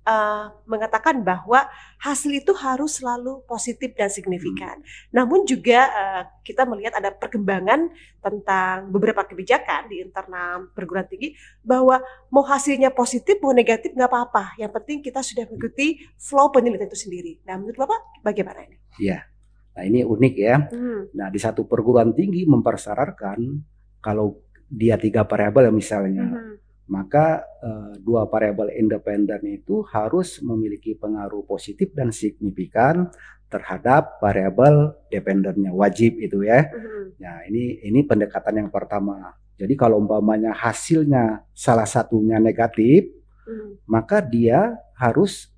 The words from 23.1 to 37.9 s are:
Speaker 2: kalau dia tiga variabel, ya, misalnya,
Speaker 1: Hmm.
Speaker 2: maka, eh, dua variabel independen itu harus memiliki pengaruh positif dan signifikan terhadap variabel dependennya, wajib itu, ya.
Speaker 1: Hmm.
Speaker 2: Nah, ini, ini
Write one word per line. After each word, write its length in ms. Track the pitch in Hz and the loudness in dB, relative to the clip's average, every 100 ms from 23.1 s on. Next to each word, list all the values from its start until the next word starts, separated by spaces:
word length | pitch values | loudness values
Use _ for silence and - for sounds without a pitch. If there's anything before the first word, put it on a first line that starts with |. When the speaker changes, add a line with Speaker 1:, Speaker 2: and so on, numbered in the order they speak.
| - 98 104 120 147 151 _ _ _ | -4 -10 -6 -6 -6 -12 _ _ _
Speaker 2:
kalau 320 | 110 107 104 - _ _ _ | -4 0 -2 -4 _ _ _
dia 320 | 113 113 107 | 0 2 2
tiga 240 | 110 110 | 2 0
variabel, 400 | 104 117 104 107 | 0 2 2 6
ya, 80 | 123 | 6
misalnya, 560 | 107 98 107 98 95 98 | 6 0 -2 -2 -2 -4
Speaker 1:
Hmm. 320 | 233 226 - _ _ _ | -6 -10 -20 _ _ _
Speaker 2:
maka, 480 | 95 98 147 156 160 - - | -8 0 2 4 0 -6 -14
eh, 320 | 117 107 104 104 | -12 -10 -12 -10
dua 240 | 98 117 104 | 0 0 2
variabel 400 | 110 107 101 107 - | 0 0 0 -4 0
independen 640 | 110 107 104 104 101 104 104 | 0 0 -4 -2 -2 -2 -8
itu 320 | 101 - 208 208 | -10 -4 -4 -2
harus 560 | 110 107 175 180 - | -4 -2 -2 -2 -6
memiliki 480 | 139 113 110 104 110 | -6 -4 -4 -6 -10
pengaruh 480 | 107 107 107 101 101 98 | -8 -6 -6 -8 -10 -8
positif 400 | 101 - 101 95 - | -8 -8 -6 -4 -2
dan 160 | 123 | -4
signifikan 960 | 110 107 - 104 95 90 107 123 170 180 - - - _ | -2 -6 -4 -8 -6 -6 2 2 2 -2 -6 -20 -20 _
terhadap 720 | 104 - 92 117 139 156 - | -12 -8 -6 4 4 4 -2
variabel 720 | 104 98 95 95 135 147 151 151 _ | 0 2 0 4 6 8 4 -2 _
dependennya, 640 | 104 95 98 98 95 98 | -6 0 0 0 0 -2
wajib 480 | 90 101 95 117 113 | 2 2 4 2 2
itu, 240 | 107 98 | -6 -2
ya. 240 | 101 120 151 | 4 4 4
Speaker 1:
Hmm. 480 | - 113 107 190 - | -4 -12 -14 -14 -16
Speaker 2:
Nah, 240 | 90 85 85 | -18 -16 -6
ini, 320 | 110 123 - | -4 -4 -8
ini 240 | 101 | 0